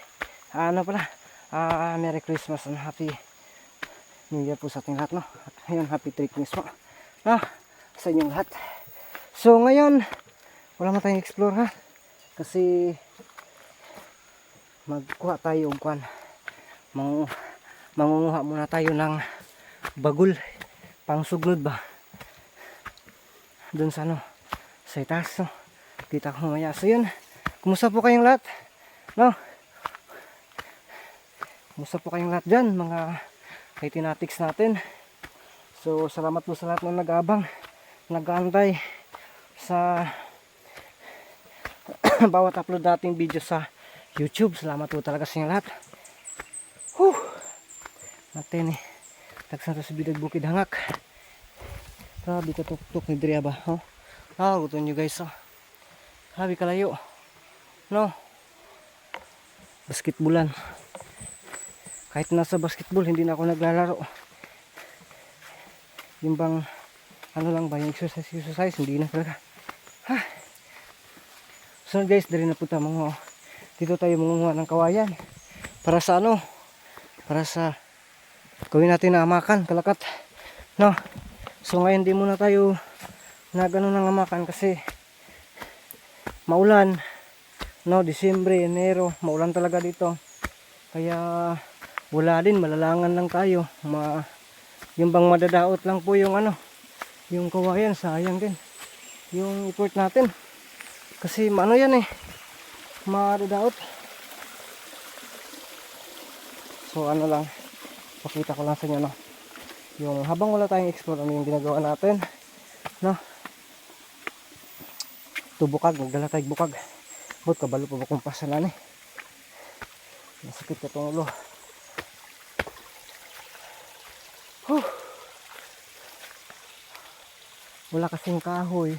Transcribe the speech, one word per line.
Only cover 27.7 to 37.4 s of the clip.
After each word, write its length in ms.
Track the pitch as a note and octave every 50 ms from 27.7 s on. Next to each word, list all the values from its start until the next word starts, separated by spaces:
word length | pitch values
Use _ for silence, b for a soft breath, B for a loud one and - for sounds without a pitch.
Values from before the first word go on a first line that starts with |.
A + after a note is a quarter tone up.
| F#3+ - - A3+ G3+
po 80 | A3+
kayong 240 | A3 B3 A#3+ A#3+ A#3+
lahat? 160 | B3 C4+ B3 - - B B B B B B B B B B B B -
No? 160 | G#3 A#3+ B3+ - B B B B B B B B B B B B B B B B B B B B B B B B B B B B B B B B B B B B B B B _ B B B B B B B -
Kumusta 240 | - D3 - - E3+
po 80 | - F3
kayong 240 | F3 F3 F3 F3 F3
lahat 160 | F3 - E3+
dyan, 240 | G#3 B3 B3 A3 F#3+
mga 480 | F3+ F3 E3 E3 E3 E3 E3 E3+ D3+ B B B B B B B B B B B
kaitinatics 640 | - D3+ D3 - D#3+ D#3+ D#3+ D3+ - F3 D#3 - -
natin? 400 | E3+ D#3 D#3 - G#3+ A3+ G#3+ F3+ B B B B B B B _ B B B B B B B B B B B - -
So, 240 | D#3+ D#3 D#3 D#3+ D3
salamat 320 | - E3+ D#3 D#3+ D#3+ E3+
po 160 | - F#3 E3
sa 80 | - F3
lahat 160 | E3+ E3+ F3
na 240 | F3 F3 F3 F3 F3
nag-abang, 400 | E3 E3 E3+ E3+ F3 G#3+ G#3